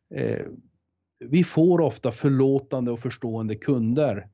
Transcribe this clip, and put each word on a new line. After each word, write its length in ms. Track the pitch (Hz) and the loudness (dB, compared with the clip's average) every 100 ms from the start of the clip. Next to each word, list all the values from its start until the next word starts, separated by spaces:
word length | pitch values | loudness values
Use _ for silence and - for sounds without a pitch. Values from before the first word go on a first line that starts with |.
| _ | _
Eh, 320 | - 117 113 - - - _ _ _ _ _ | -6 -4 -4 -8 -14 -20 _ _ _ _ _
vi 260 | 120 165 | 0 2
får 360 | 170 - 170 170 | 2 4 4 4
ofta 300 | 151 - 123 | 2 -2 -6
förlåtande 800 | 113 143 135 135 135 135 135 120 | -2 0 4 4 2 -2 -4 -4
och 80 | 120 | -4
förstående 580 | 123 - 120 113 110 107 | -6 -8 -6 -6 -6 -4
kunder 720 | - 131 113 127 143 101 - | -2 0 2 2 0 -2 -8